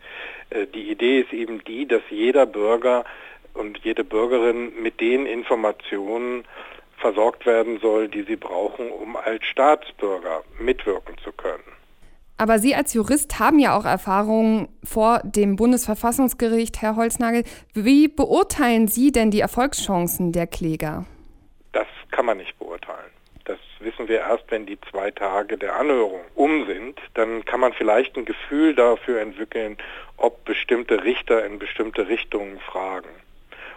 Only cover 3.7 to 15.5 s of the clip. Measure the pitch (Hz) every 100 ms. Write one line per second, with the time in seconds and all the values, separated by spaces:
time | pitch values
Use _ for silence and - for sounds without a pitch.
3.7 | 104 110 113 110 110 117 127 117 117 120
4.7 | 113 113 - 113 127 135 117 113 120 107
5.7 | 101 - 101 98 113 123 123 117 - -
6.7 | - - - 120 101 110 - - 113 113
7.7 | 110 113 107 107 104 101 110 - 90 101
8.7 | - 120 90 110 117 - 110 - - 139
9.7 | 156 - - 101 92 85 80 - - 117
10.7 | 123 - 90 - - - - 92 78 -
11.7 | - _ _ - - - - 220 226 233
12.7 | 262 285 226 208 294 - - - 302 240
13.7 | 160 120 180 - 190 214 220 220 220 -
14.7 | - - 226 220 233 - 208 202